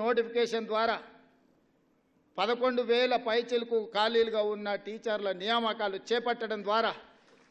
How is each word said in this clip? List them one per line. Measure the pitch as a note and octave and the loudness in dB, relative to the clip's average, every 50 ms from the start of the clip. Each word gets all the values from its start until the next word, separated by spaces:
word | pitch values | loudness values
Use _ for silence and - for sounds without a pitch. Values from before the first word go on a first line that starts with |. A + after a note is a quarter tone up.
నోటిఫికేషన్ | A3 A#3+ A#3+ A#3 A3+ A3 A#3 A#3+ A#3 - G#3+ A3+ A3 G3 | 0 0 2 0 0 0 0 0 0 0 -2 -4 -4 -2
ద్వారా | A3 G#3+ A3+ A3+ G#3 E3+ - - - - - _ _ _ _ _ _ _ _ _ _ _ _ _ _ _ _ _ _ _ _ _ _ F3+ | 0 0 2 0 0 -2 -6 -12 -20 -20 -20 _ _ _ _ _ _ _ _ _ _ _ _ _ _ _ _ _ _ _ _ _ _ -2
పదకొండు | G3 A3+ A#3+ A#3 B3 B3+ B3 B3 B3 A3 | 0 0 0 2 2 2 2 2 2 2
వేల | A#3 A#3+ B3+ B3+ B3 A3 - | 4 4 4 4 2 0 0
పైచిలుకు | A3 A3 A#3+ A#3+ B3 A#3+ A#3 A#3 A#3 A#3 A3+ G#3 - - | 0 0 0 0 0 0 -2 0 0 0 0 0 0 0
ఖాళీలుగా | G#3 G#3+ A3+ A#3 A#3 A3+ A3 A3 G#3+ G#3+ G#3 | 2 2 4 4 4 2 4 2 0 0 0
ఉన్న | G#3 G#3 G#3 G3+ G3+ G3 - | -2 -4 -4 -4 -4 -4 -6
టీచర్ల | G3+ A3 A3 - A3+ G#3+ G3+ G3+ F#3+ F#3 F3 | -8 -10 -6 -4 -4 -2 -2 -2 -4 -4 -4
నియామకాలు | F#3+ A3 A#3 A#3 A3+ G#3+ G#3+ A3+ G#3 G3 F#3+ F#3 - - | -2 -2 0 0 0 0 -2 -2 -2 -4 -4 -4 -4 -2
చేపట్టడం | A#3 A#3+ A#3 A#3+ A#3 A#3+ A3+ G#3+ A3 G#3 F#3 G3+ | -2 0 0 0 -2 -2 -4 -4 -4 -4 -2 0
ద్వారా | G#3+ A3+ A3+ G3 - - - - - _ _ _ - - _ _ | 2 2 2 0 -2 -6 -12 -20 -20 _ _ _ -20 -20 _ _